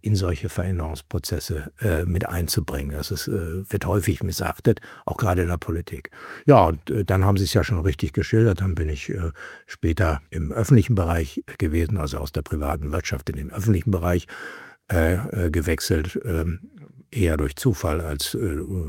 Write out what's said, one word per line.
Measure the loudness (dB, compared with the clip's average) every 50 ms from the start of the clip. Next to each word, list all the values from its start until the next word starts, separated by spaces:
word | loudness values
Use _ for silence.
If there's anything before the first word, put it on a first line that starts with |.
in | -2 0 2
solche | 2 2 0 -2 -2 -4 -4
Veränderungsprozesse, | -4 -2 -2 -2 -2 -2 -4 -4 -6 -10 -8 -6 -6 -6 -4 -4 -4 -4 -4 -4 -6 -6 -6 -10 -8 -4
äh, | -2 0 0 0 0
mit | 0 0 0 0 -2
einzubringen. | -2 -2 -2 0 0 -2 -2 -2 -4 -6 -6 -6
Das | -6 -6 -6 -6
ist, | -6 -6 -4
äh, | -4 -2 -2 -2 -4 -6 -8 -6 -4
wird | -4 -4 0
häufig | 0 0 0 2 0 0 -2
missachtet, | -2 -4 -4 -2 -4 -4 -4 2 2 2 2 2 0 -12 -20 -12 -8
auch | -8 -4
gerade | 0 2 2 2 2
in | 2 0
der | -2
Politik. | -2 -4 -4 -4 -4 -6 -8 -10 -12 -12 -14 -18 -18 -18 -16 -16 0 6
Ja, | 8 8 8 8
und, | 6 4 0 -2 -2
äh, | -2 0 2
dann | 2 2 4 4
haben | 4 4 4
Sie | 2
es | 2 2
ja | 2 2
schon | 2 0 0
richtig | 0 0 0 0 -2 -2
geschildert. | -2 -2 0 2 4 4 4 4 2 2
Dann | 0 -2 0
bin | 0 -2 -2
ich, | -4 -4 -6 -6
äh, | -4 -4 -4 -4 -6 -8 -14 -18 -18 -18 -18
später | -20 -6 -2 0 0 2 4 2 2 2 0 -4 _
im | -6 -4 -4 -2
öffentlichen | -2 0 4 8 8 8 8 6 4
Bereich | 2 2 2 2 0 0 -2 -6 -8 -10 -10 -4
gewesen, | -2 0 2 2 2 2 2 0
also | -2 -2 -2 -4 -6
aus | -6 -6
der | -6 -6
privaten | -4 -4 -4 -2 -2 -2 -2 -2 -4 -4
Wirtschaft | -4 -4 -4 -4 -6 -6 -6 -6
in | -6
den | -6 -8 -8
öffentlichen | -8 0 2 2 2 4 2 0
Bereich, | 0 2 2 2 2 0 0 -4 -12 -14 -14 -14 -16 -16 -18 -20 -20 _ _ 0
äh, | 2 4 4 4 2 0 -2 -4 -2 -2 0
äh, | 0
gewechselt, | 0 0 0 0 -2 0 0 0 0 0 0 -2 -6 -6
ähm, | -4 -2 -2 -2 -2 -2 -4 -6 -10 -16 -20 -20 -20 -20 -20 -20 -20 _
eher | -2 0 2 2 2 2
durch | 0 -2 -2
Zufall | 0 0 0 0 0 0 -2 -2 -2
als, | -4 -4 -6 -6 -4 -4 -4
äh, | -2 -2 -2 -2 -4 -6 -4 -4 -4 -6